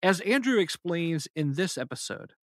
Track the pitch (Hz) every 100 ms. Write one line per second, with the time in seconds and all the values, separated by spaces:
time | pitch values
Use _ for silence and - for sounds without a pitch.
0 | 180 185 196 262 254 240 175 - 175 170
1 | 165 165 - - 151 139 185 - 131 123
2 | - 98 - _